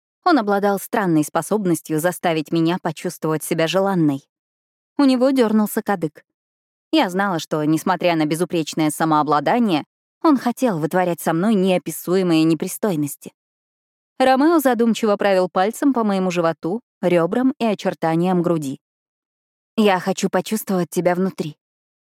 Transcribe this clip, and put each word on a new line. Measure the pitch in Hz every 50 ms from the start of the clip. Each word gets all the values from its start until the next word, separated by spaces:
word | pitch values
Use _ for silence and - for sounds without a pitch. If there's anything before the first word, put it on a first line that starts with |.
| _ _ _ _ -
он | 370 349 269
обладал | 220 202 202 202 196 202 202 196
странной | - - - 240 208 180 165 156 151
способностью | - - 165 165 - 196 220 208 185 170 156 - - 156 156
заставить | 151 180 175 - - 180 165 160 151 -
меня | - 165 165 160 175 180
почувствовать | - 180 156 - - 185 - - - 156 156 151 -
себя | - 180 165 165 160
желанной. | 160 190 196 196 196 180 160 147 139 135 - _ _ _ _ _ _ _ _ _ _ _ _ _ _ -
У | 285
него | 269 262 254 247 269
дёрнулся | 285 262 240 214 214 214 214 202 - 233 208
кадык. | - 202 185 165 151 - - - _ _ _ _ _ _ _ _ _ _ _ _ _
Я | - 320 277 196
знала, | 175 185 196 202 185 160
что, | - - - 156 151
несмотря | 151 156 156 - - 185 170 - 175 170
на | 160 156
безупречное | 151 165 156 180 170 - 170 160 - - - 160 151
самообладание, | 151 - 170 160 156 151 147 143 151 147 147 156 185 240 240 214 175 147 - - _ _ _ _ _ _ -
он | 339 294 240
хотел | - 247 226 - 262 247 196 156
вытворять | 147 160 - 180 185 175 170 -
со | - 185 160
мной | 165 180 220 233
неописуемые | 196 185 190 185 180 - - 160 - - - 175 190 185 180 165 160 160
непристойности. | 160 165 151 - 185 - - - 220 185 151 147 143 - - - - - _ _ _ _ _ _ _ _ _ _ _ _ _ _ _ _ -
Ромео | 262 262 262 254 277 320 349 320
задумчиво | 277 269 247 214 233 233 214 - - 220 202
провел | 196 - 202 196 185 180 180
пальцем | - 190 185 208 226 - - 285 262
по | 247 226
моему | 208 196 190 185 185
животу, | 170 175 170 165 165 - - 165 185 233 - _ _ _
рёбрам | - 180 175 175 165 170 196 240 254 262 254 -
и | 233
очертаниям | 226 208 - - 190 180 - - 165 160 165 175 185 185 180
груди. | 170 170 170 165 151 135 135 - _ _ _ _ _ _ _ _ _ _ _ _ _ _ _ _ _ _ _ -
«Я | 220 208 190 180
хочу | - 190 185 - - 185
почувствовать | - 185 180 - 214 214 - - 202 185 170 -
тебя | - 185 175 180 175
внутри». | 175 185 190 - - 185 156 151 _ _ _ _ _ _ _ _ _ _ _